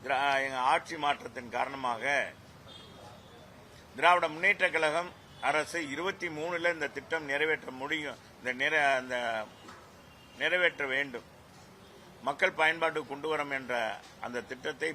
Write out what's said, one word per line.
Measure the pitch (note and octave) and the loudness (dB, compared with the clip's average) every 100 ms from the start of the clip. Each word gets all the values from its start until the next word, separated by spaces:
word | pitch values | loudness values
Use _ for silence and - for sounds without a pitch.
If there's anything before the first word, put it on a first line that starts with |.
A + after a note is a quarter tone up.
திரா-, | B2+ C3+ C#3+ C3+ | 0 2 4 4
எங்க | C3+ C3 | 2 2
ஆட்சி | C3 E3 - E3 | 4 4 2 -2
மாற்றத்தின் | D3 C#3 B2+ B2 A#2+ | 0 0 -4 -10 -4
காரணமாக | A#2+ C3 C3+ B2+ A2+ C3 C#3+ F#2+ - - - - - - - - - - - - - - - - B2+ | -2 -2 -2 -2 -2 0 0 -2 -8 -20 -20 -20 -20 -18 -18 -18 -20 -20 -20 -20 -20 -20 -20 -16 4
திராவிட | D#3+ F3+ E3 | 8 8 4
முன்னேற்ற | D#3 F#3 G3 F#3 | 2 2 4 2
கழகம் | D#3+ D#3 D#3 F3 - - - | 2 2 0 -4 -12 -20 -4
அரசு | B2+ D3+ C#3+ E3+ D3 | 0 0 0 -4 -4
இருபத்தி | C#3 F#3 - F3 | -4 -4 -4 -8
மூணுல | D3+ E3 F3 E3+ | -6 -4 0 0
இந்த | E3 C#3+ | 0 -4
திட்டம் | C#3 C3+ E3 | -6 -4 -4
நிறைவேற்ற | D3 C#3 D#3 D3+ - | -2 0 2 0 -4
முடியும், | C3 C#3 D#3 D3 A2+ - - | -10 -6 -4 -6 -10 -16 -8
இந்த | B2 B2+ | -6 0
நிறை-, | C#3+ D#3 C#3+ | 2 4 4
அந்த | C3+ B2+ B2 A#2+ A2 G#2+ - - - - - - - - - | 2 0 -2 -2 -2 -6 -14 -18 -18 -20 -20 -20 -20 -20 -4
நிறைவேற்ற | D3+ F3+ F3 D#3+ C#3 | 0 4 2 2 -2
வேண்டும், | C3+ C#3 A#2+ - - - - - - - - - - | 0 -2 -6 -14 -20 -20 -20 -20 -20 -20 -20 -20 -6
மக்கள் | B2 C#3+ F#3+ D3+ | -6 0 0 4
பயன்பாட்டுக்கு | D#3 E3 D#3+ D3+ B2+ | 4 4 0 0 -6
கொண்டு | C#3 D#3 D#3 | -6 -2 -2
வரோம் | C#3+ C3+ | -2 -4
என்ற | B2 A#2+ A2 G2+ - - | -2 -2 0 -4 -12 -12
அந்த | A2+ A#2+ | -6 -6
திட்டத்தை | A2+ B2+ D3+ C#3 D#3+ | -8 -8 -6 -4 -4